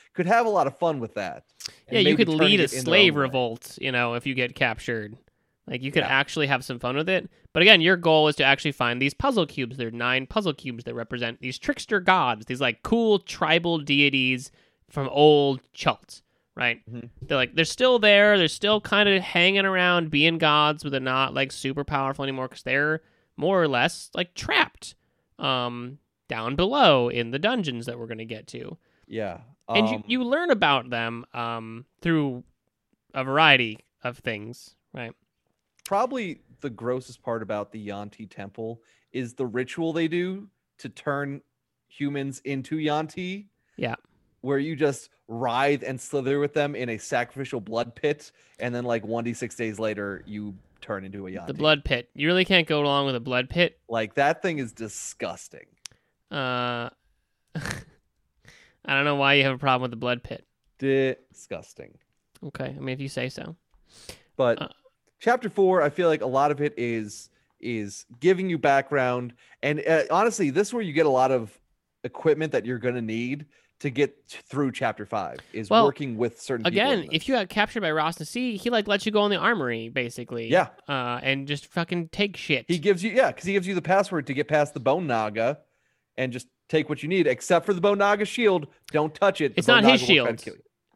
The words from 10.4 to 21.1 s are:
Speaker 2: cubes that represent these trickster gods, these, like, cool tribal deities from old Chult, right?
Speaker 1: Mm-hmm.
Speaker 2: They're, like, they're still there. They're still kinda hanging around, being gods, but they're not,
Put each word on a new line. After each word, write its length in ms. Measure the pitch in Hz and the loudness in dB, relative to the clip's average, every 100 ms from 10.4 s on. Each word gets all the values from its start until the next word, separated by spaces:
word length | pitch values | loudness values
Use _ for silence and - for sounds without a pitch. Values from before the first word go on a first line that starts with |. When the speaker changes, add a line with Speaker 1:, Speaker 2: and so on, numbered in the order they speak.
| 190 | -2
Speaker 2:
cubes 300 | 143 135 117 | -4 -8 -12
that 100 | 120 | -10
represent 460 | 120 110 123 117 117 | -10 -8 -6 -6 -8
these 180 | 127 123 | -10 -6
trickster 440 | - - - 208 | -4 -4 -2 0
gods, 460 | 180 185 131 107 110 | 2 4 2 -2 -6
these, 120 | 127 | -2
like, 240 | 135 113 | -2 -2
cool 340 | - 233 226 202 | 0 2 4 2
tribal 580 | - - 156 165 170 165 | 0 -4 2 2 2 -2
deities 760 | 143 139 143 135 127 127 131 - _ _ _ | 2 4 4 4 0 -2 -6 -18 _ _ _
from 180 | - 135 | -6 -2
old 540 | 139 151 147 139 131 - | 6 8 8 6 0 -6
Chult, 500 | - - 113 _ - _ _ _ | -4 -2 -2 _ -20 _ _ _
right? 280 | - 123 117 - | -4 -2 -2 -8
Speaker 1:
Mm-hmm. 160 | 120 117 - - | -14 -16 -18 -4
Speaker 2:
They're, 100 | 139 | 0
like, 180 | 127 - | 0 0
they're 80 | |
still 340 | 160 - 254 247 | -2 2 4 6
there. 400 | 214 202 208 208 | 6 8 8 6
They're 120 | 160 | 2
still 320 | - 202 214 | 0 0 0
kinda 400 | - 208 208 190 | 2 2 4 4
hanging 420 | 180 175 180 196 | 2 4 4 4
around, 480 | 196 185 180 175 160 | 2 2 4 4 2
being 260 | 147 160 165 | 2 2 4
gods, 460 | 156 147 151 147 | 4 4 4 0
but 80 | 151 | -4
they're 80 | 135 | -4
not, 340 | 131 | 0